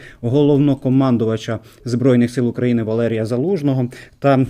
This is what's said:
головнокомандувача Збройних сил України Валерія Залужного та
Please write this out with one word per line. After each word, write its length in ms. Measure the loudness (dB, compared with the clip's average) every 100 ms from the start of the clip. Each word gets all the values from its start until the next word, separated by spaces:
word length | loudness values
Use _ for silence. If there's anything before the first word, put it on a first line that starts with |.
| -12 -10
головнокомандувача 1400 | -2 2 2 4 2 0 0 2 2 0 0 -4 -6 -10 -10 -16
Збройних 460 | -6 0 2 4 2
сил 180 | 0 -4
України 340 | -2 -2 -2
Валерія 420 | -2 -2 -2 -2
Залужного 640 | -4 -4 -2 -2 -2 -2 -4 -8 -20 _
та 280 | 2 2 2